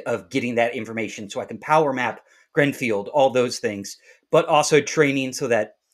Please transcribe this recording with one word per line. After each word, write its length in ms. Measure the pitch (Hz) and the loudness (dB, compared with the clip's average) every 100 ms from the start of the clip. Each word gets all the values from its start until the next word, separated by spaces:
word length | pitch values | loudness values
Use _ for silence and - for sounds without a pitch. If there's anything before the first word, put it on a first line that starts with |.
| - | -6
of 240 | 117 - | -6 -4
getting 240 | 135 120 | -4 -2
that 200 | 117 117 | 0 0
information 540 | 123 110 113 104 - 101 | -2 -8 -8 -8 -8 -12
so 120 | 127 | -10
I 60 | 107 | -10
can 120 | 110 | -8
power 340 | - 156 147 | 0 2 2
map 280 | 131 120 - - _ _ 151 | 0 -4 -6 -12 _ _ 0
Grenfield, 520 | 143 135 123 101 101 | 0 0 -2 -2 -2
all 180 | 151 135 | 2 2
those 280 | 127 123 - | 2 0 -2
things, 380 | 117 101 101 - _ _ _ | -6 -6 -10 -14 _ _ _
but 160 | 151 147 | 2 4
also 340 | 151 147 151 | 4 4 4
training 520 | 143 - 143 135 131 | 2 2 2 0 -4
so 160 | 127 131 | -4 0
that 280 | 113 107 _ _ | 0 -2 _ _